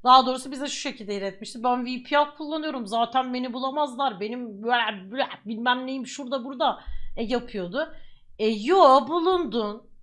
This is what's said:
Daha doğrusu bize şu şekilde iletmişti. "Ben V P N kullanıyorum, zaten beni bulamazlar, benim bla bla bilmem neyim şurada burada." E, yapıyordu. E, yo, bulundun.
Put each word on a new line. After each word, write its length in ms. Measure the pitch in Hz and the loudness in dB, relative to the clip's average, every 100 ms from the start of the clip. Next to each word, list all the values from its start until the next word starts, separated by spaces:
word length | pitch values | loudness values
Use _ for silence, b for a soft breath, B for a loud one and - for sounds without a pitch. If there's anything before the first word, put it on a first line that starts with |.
Daha 220 | 254 262 254 | 10 8 8
doğrusu 240 | 254 269 | -2 -6
bize 160 | 262 285 | -8 -6
şu 140 | - | -6
şekilde 340 | 285 - 202 | -8 -8 -6
iletmişti. 500 | 202 196 190 - 240 | -4 -4 -8 -14 -4
"Ben 220 | 240 247 247 | 0 0 -2
V 160 | 247 | -6
P 140 | - 294 | 2 2
N 140 | 294 - | 2 -2
kullanıyorum, 500 | 302 311 311 269 208 | -8 -4 -4 -6 -4
zaten 480 | 226 233 254 254 | 0 0 0 -2
beni 180 | 247 247 | -4 -6
bulamazlar, 680 | 240 262 285 294 240 277 190 | -4 -4 -2 -4 0 -2 -2
benim 420 | 214 247 240 196 | -8 -8 -10 -8
bla 160 | 226 240 220 202 190 | 0 0 0 -6 -10
bla 180 | 254 247 226 202 | -6 -6 -6 -10
bilmem 400 | 226 240 247 262 | -4 0 0 -2
neyim 200 | 269 233 | -8 -8
şurada 380 | - 247 269 | -12 -6 -6
burada." 360 | 240 262 294 190 B B B - | -6 -2 -2 -2 B B B -4
E, 80 | |
yapıyordu. 680 | 220 240 240 208 175 220 311 b b b b - | -2 -2 -4 -8 -6 -6 -6 b b b b -2
E, 80 | 220 | -2
yo, 600 | 220 226 381 302 269 240 | 0 2 8 10 8 6
bulundun. 840 | 339 330 370 302 226 208 214 - - | 0 2 0 0 -2 -4 -6 -16 -20